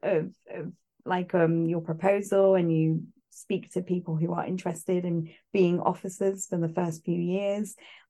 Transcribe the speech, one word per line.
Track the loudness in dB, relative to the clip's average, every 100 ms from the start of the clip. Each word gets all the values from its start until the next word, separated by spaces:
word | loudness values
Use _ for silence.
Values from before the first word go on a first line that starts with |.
of, | 0 0 -2 -8 -14
of, | -12 -12 -14 _ _
like, | -4 -4 0
um, | 2 4 4 0
your | -2
proposal, | -4 -2 2 2 2 4 6
and | 6 4
you | 4 2 0 -4 -16 _
speak | -16 -6 -6 -4
to | -6
people | -2 -4 -2 -2
who | -2
are | -2 -4
interested | -4 -6 -6 -2 -2
in | 0 -2 -4 -10 _
being | 2 4 2
officers | 0 -4 -6 -4 -2 -2 -4
for | -4
the | -2
first | -2 -4 -4
few | -4 -2
years, | -2 -2 -2 -4 -6 -10 -20 -20 _